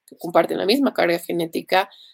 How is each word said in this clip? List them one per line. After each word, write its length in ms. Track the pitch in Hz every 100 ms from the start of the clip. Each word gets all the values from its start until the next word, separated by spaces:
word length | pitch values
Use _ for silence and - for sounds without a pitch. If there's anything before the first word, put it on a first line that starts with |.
| _
que 120 | -
comparten 400 | 175 170 - 180
la 80 | 185
misma 280 | 269 254
carga 260 | - 175 170
genética 720 | - 175 165 175 165 185 196 - -